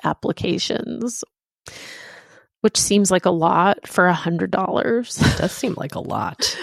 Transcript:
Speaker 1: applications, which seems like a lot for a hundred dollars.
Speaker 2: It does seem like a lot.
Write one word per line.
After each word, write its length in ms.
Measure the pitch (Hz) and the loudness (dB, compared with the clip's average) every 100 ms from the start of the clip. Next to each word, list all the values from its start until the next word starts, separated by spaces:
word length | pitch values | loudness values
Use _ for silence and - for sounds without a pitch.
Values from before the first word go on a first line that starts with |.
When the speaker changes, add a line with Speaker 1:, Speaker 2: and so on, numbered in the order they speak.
Speaker 1:
applications, 1200 | - - - - - - - - - - 240 - - _ _ _ - - - - - - - - _ _ | -4 -2 -4 -2 -2 -2 -2 -4 -4 -6 -6 -8 -12 _ _ _ -20 -18 -18 -18 -20 -20 -20 -20 _ _
which 160 | 214 - | 0 2
seems 340 | - 202 196 | 2 4 4
like 140 | 185 185 | 4 4
a 60 | |
lot 540 | 170 165 165 190 - - | 4 4 4 4 2 0
for 220 | - 180 | 2 4
a 60 | |
hundred 360 | 175 170 170 185 | 4 0 -2 0
dollars. 680 | 190 190 - - 233 240 - | -2 0 0 0 0 -2 2
Speaker 2:
It 160 | - - | 2 2
does 140 | 190 | -2
seem 220 | - 254 - | -2 -4 -4
like 200 | - - | -6 -8
a 40 | |
lot. 580 | - - 180 - - - | -6 -4 -4 -4 -4 -4